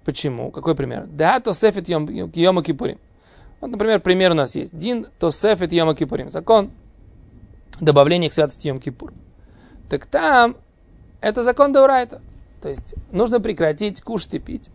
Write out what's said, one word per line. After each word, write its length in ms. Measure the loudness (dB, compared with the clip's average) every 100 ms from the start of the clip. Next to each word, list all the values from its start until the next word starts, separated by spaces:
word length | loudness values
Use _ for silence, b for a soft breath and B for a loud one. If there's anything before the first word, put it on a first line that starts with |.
Почему? 480 | -6 -4 -6 -6 -10
Какой 240 | -6 -4 -2
пример? 320 | -4 -8 -12
Да, 320 | -2 2 2
то 140 | -2
сефет 360 | 2 0 0 -4
йом, 180 | -4 -4
йома 560 | -8 -8 2 2 2
кипурим. 360 | 0 -4 -4 -8 _ _ b b b b
Вот, 120 | -12
например, 300 | -2 0 2
пример 300 | 2 4 4
у 40 | 2
нас 180 | 0
есть. 240 | -4 -10 -8
Дин 300 | -6 -6 -8 _
то 140 | -2
сефет 420 | 0 2 2 0
йома 220 | 2 2 0
кипурим. 340 | -2 -6 -8
Закон 400 | -10 4 4 4 -10 -20 -20 -20 -20 -20 -20 -20 -20 -20 -2
добавления 500 | 4 6 6 4 0
к 40 |
святости 340 | 0 -2 -2 -8
йом 100 | -6
кипур. 340 | -8 -12 -18 -18 -20 -20 b b b b -10
Так 160 | -10 -4
там 520 | -2 4 4 4 0 _ _ _ -20 -20 -6
это 220 | -4 -2
закон 300 | -2 2 4
деорайта. 480 | 6 4 4 -2 -10 -20 -20 -20 -14
То 80 | -12
есть 240 | -12 -12 -16 -8
нужно 300 | -4 0 0
прекратить 580 | -2 0 -2 0 -6 -6
кушать 320 | -8 -8 -6 -10
и 40 |
пить 300 | -10 -14 -14